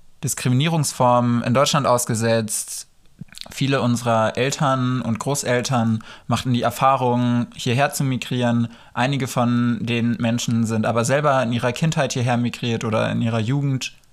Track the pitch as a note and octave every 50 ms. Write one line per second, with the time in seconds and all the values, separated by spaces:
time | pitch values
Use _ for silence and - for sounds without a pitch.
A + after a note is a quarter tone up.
0 | - - - - - C3 - - - E3+ C#3 B2+ C#3+ E3+ E3 D#3+ C#3+ - - -
1 | B2+ B2 B2 B2 A#2+ A#2+ A#2+ A#2 A2+ A2+ A#2+ C3 C#3+ C#3+ - D3+ C3 - B2 B2
2 | - - A#2+ G#2+ A2+ A#2 A2+ A2+ A2+ G#2 - - - - - - - - _ _
3 | - - - - - - - - - - - - C#3 C3 C#3 C3+ A2 A#2+ A#2+ A2+
4 | A#2+ B2 A2+ A2+ A2 G#2+ - - B2 C#3 C#3+ - D#3+ C#3 C3 C3 B2+ B2+ B2+ B2+
5 | - A2+ A2+ A2+ - C3 C#3+ C#3+ - B2 B2 B2 A#2 - C3+ B2 A2+ A2+ A2 A2
6 | - - - - - - B2 A2+ - C3 B2 A#2+ A#2 A2 - - C#3 C3+ C3+ C3
7 | C3 B2 A#2+ A#2+ B2 B2 A#2+ A#2+ A#2+ - - - - C3 A#2 B2+ C#3+ D3 C#3+ -
8 | D3 C3+ C3 A#2 - - C3+ B2 B2 A#2+ A#2+ A#2 A#2 A#2 - - - - - -
9 | A#2+ C3 C#3+ C3+ C3+ B2 - C3+ A#2+ A#2+ A#2+ A#2+ A#2+ A#2+ A#2+ - A#2 A2+ A#2 A#2
10 | A2+ A#2+ A#2+ - A#2+ A2+ A#2 A#2+ - - A#2+ A2+ A#2 A2 A2+ A2 G#2+ G#2+ A2 A2+
11 | A#2 A#2+ C3 D3 D3+ D3+ C3+ C3 B2+ A2+ A#2+ A#2 A#2 B2 A#2+ - - E3 D#3 E3
12 | C#3+ B2 - C3+ A#2 B2+ A#2+ A#2 A#2+ A#2+ - - - A#2+ A2+ A2 - A#2 G#2+ A2+
13 | A2+ A2 G#2+ A2+ A#2+ A#2 A2+ A#2 G#2+ G#2+ C3+ C#3+ C#3+ C#3+ C3+ B2+ - - - -
14 | _ _